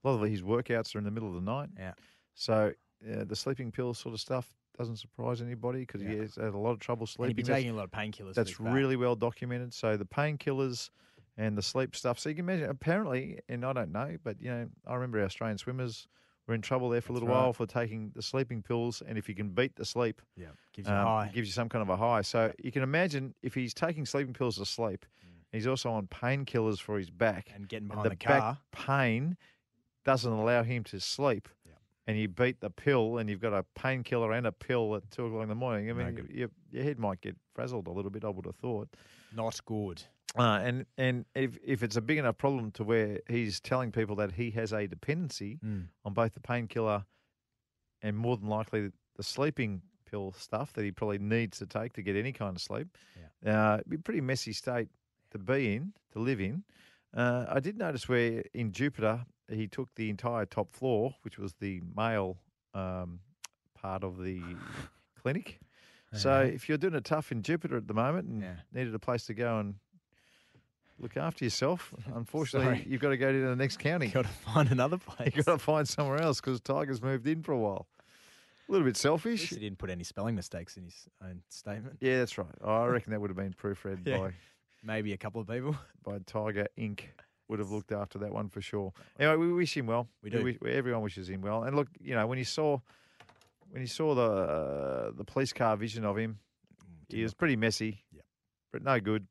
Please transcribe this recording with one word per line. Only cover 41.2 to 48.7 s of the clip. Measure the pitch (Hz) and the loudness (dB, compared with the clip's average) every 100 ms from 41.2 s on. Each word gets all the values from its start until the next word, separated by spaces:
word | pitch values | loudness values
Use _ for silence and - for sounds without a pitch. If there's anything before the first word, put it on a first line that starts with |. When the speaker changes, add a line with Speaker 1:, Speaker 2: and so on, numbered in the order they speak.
| - | -2
Speaker 1:
if, | 131 131 117 | -2 -2 -2
if | - 127 | -2 0
it's | 117 113 | 2 0
a | |
big | 113 156 | 2 2
enough | 127 - | 2 2
problem | 139 135 107 | 2 2 -2
to | - | -4
where | 107 117 107 101 - | 4 4 4 -2 -2
he's | 120 110 95 | 0 0 -4
telling | - 131 123 | 0 0 2
people | 113 107 104 | 0 0 0
that | 104 | -2
he | 87 120 | -2 -2
has | 110 110 | -2 -2
a | 107 101 | -2 -2
dependency | 87 - 160 165 - 101 143 | -4 -2 -2 -2 -6 -8 -6
Speaker 2:
Mm. | 110 101 87 _ | -4 -4 -6 _
Speaker 1:
on | 104 | -4
both | 101 113 | 2 2
the | - | 0
painkiller | - 120 113 117 110 104 95 _ _ _ _ _ _ _ _ _ | -4 -2 -2 0 2 0 -2 _ _ _ _ _ _ _ _ _
and | 107 104 | -4 0
more | 117 120 | 0 0
than | 104 | 0
likely | 107 110 | -2 0